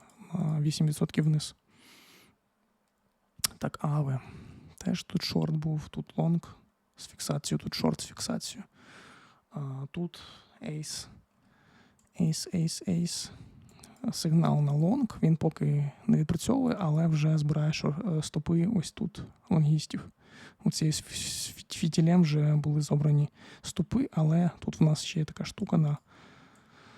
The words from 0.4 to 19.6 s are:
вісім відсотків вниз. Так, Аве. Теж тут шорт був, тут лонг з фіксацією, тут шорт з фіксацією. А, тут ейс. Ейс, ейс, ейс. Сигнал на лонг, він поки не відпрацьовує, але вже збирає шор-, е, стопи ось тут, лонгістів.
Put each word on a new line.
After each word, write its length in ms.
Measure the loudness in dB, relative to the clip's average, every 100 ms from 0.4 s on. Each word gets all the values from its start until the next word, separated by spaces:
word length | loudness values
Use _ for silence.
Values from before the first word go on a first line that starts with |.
| 0 0
вісім 260 | 0 2 0
відсотків 380 | 0 -2 2
вниз. 300 | 2 2 -2 -10 _ _ -20 -20 -20 -20 _ _ _ _ _ _ _ _ _ _ _ -8 -8 -6
Так, 200 | -8 -4
Аве. 400 | -2 0 -2 -4 -8 -16 -18 -20 -20 -8
Теж 240 | -4 -4
тут 200 | -4 -4
шорт 340 | -2 0 0 -2
був, 320 | -2 -4 -6
тут 300 | -10 -6 0
лонг 380 | 2 0 -2 -16 _ _ _ -20
з 100 | -20
фіксацією, 520 | -10 -6 -4 -4 -4
тут 160 | -4
шорт 260 | -2 -2 -2
з 60 | -6
фіксацією. 580 | -8 -6 -6 -6 -12 -18 _ -20 -20 -20 -20 -20 _ _
А, 360 | -10 -8 -8 -10
тут 300 | -8 -8 -10 -20 -20 _ _
ейс. 460 | -10 -8 -8 -10 -14 -20 _ _ _ _ _ _ _ _ _ -2
Ейс, 280 | 0 0 -4
ейс, 280 | -2 -2 -2 -2
ейс. 420 | -2 -2 -4 -10 -14 -20 -20 -20 -20 -20 -8 -6
Сигнал 480 | -4 2 4 4 4
на 120 | 2
лонг, 460 | 2 2 2 0 2
він 140 | 2 4
поки 560 | 0 0 0 0 -2 -2 2
не 120 | 2
відпрацьовує, 580 | 2 0 0 2 0 0
але 260 | 0 2 2
вже 320 | 2 2 2
збирає 340 | 2 2 0
шор-, 460 | 0 -2 -2 -2 -2
е, 40 |
стопи 440 | -2 -4 0 2 2
ось 260 | 0 -2
тут, 300 | -6 -6 -6 -14 -16 0
лонгістів. 600 | 2